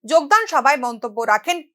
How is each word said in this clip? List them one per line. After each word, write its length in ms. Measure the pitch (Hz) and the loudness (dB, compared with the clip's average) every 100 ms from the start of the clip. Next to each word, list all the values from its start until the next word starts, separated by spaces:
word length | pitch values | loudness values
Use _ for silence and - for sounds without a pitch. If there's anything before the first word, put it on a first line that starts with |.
| 220 | 2
যোগদান 380 | 320 285 427 453 | 0 4 0 2
সভায় 280 | 302 254 285 247 | 0 2 0 -4
মন্তব্য 320 | 226 240 214 226 | -8 -10 -6 0
রাখেন 240 | 214 339 349 302 | 0 0 -6 -8